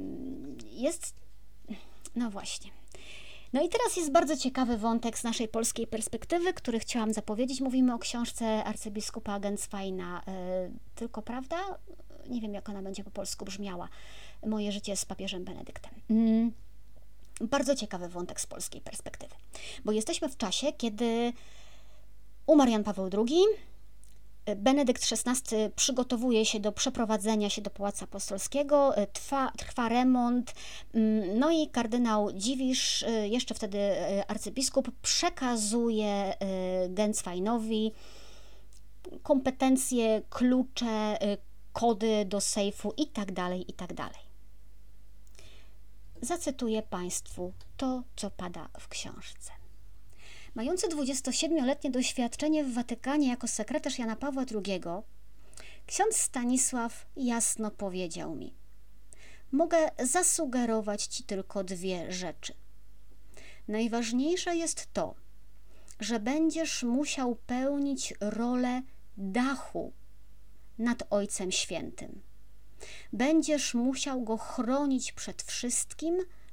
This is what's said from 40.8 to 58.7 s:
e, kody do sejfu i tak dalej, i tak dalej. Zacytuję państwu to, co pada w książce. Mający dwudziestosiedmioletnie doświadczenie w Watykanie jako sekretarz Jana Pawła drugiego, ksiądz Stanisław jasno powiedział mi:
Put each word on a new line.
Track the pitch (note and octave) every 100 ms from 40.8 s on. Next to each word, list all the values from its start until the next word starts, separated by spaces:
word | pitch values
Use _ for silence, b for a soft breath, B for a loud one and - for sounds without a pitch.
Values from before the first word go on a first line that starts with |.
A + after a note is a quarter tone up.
| A#3+ A3 G#3+ G#3
e, | G#3 G3+ - - -
kody | - A#3 G#3 A3+ G#3+
do | G3 G3+
sejfu | - G#3+ G3+ G3+ G#3 A3+
i | D4+
tak | - G3+
dalej, | F#3 F3+ F3+ F3+
i |
tak | - F3+
dalej. | E3 B2+ - - - - - - - - - - - - B B B B B - - - -
Zacytuję | A#3+ E4+ D4+ C4 A#3 A3
państwu | G#3+ F#3 F3+ - - - F3+ - - -
to, | C4 B3+ B3 -
co | G3+
pada | - F3+ F3 - -
w | -
książce. | - - - - - - - - - - - - B B B B
Mający | A#3 B3+ F#4 G#4
dwudziestosiedmioletnie | D4+ C4+ C4+ C4 - D#4+ D#4+ B3 C#4+ C#4+
doświadczenie | B3+ B3+ - A#3+ - D4+ D#4
w | C#4
Watykanie | A#3+ A#3+ A#3 B3+ D4+ C4+
jako | A#3+ A#3+
sekretarz | - G#3 C#4+ C#4+ C4+
Jana | A3+ A3
Pawła | C#4 C4+
drugiego, | B3+ G#3+ F#3+ F#3 D#3+ F3+ - - - - B B B B -
ksiądz | - G#4+ -
Stanisław | - B3 A#3+ B3+ - B3+ A#3 - - -
jasno | B3 A#3 A#3 - G#3+
powiedział | G#3 G3+ F3+ F3+ E3+ D#3
mi: | D3+ - - -